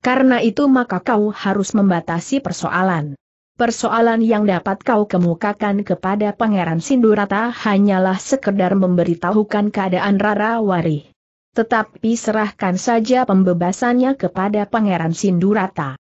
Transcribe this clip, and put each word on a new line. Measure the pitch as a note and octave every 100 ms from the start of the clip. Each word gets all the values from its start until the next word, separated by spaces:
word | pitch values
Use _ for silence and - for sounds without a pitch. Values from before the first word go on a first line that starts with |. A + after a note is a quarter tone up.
Karena | B3+ C4 C4 B3
itu | A3+ A3 C#4+
maka | C4 A#3+ F#3
kau | - A3+ G#3
harus | G#3 G3+ G3 F#3+ G#3+
membatasi | G3+ E3+ E3 E3+ - C#4
persoalan. | C#4 - - F3+ F#3+ E3+ D3 C#3 _ _ _
Persoalan | _ A#3+ A#3 A#3 A3+ A#3 A3+
yang | A3+ G#3+ G#3
dapat | F3+ G3 G3
kau | - A3+ G#3
kemukakan | F3+ F3 E3 G#3 G#3 G#3+ G3+ G3+
kepada | F3+ F#3 G#3 G#3
Pangeran | G3+ A3 G3+ E3+ E3
Sindurata | - C4 A3+ G#3 G3+ G3 A#3
hanyalah | A#3+ A3 G3 G3+ F#3+ F#3 F#3
sekedar | - C4+ G#3+ G3 F3+
memberitahukan | G3 F3+ F3+ E3+ E3+ G3+ G#3+ G#3 G#3+ G#3
keadaan | G#3 F#3+ F3+ G3+ G3
Rara | G#3 G3+ G#3+ A#3
Warih. | G#3+ F3+ E3 D3+ - _ _ _ _
Tetapi | - A3+ A3 G#3+ - A3
serahkan | A#3 - G#3+ G#3 - F#3+ F#3
saja | - A#3 A3+ B3+ B3+
pembebasannya | F#3+ F#3 F3+ F3 G3 B3 B3 B3+
kepada | C4+ F3+ - F#3+ G#3 G3+
Pangeran | A3+ G#3 F3 D#3+
Sindurata. | E3 G3+ F3+ F#3 G#3+ F#3+ - C#3+ C3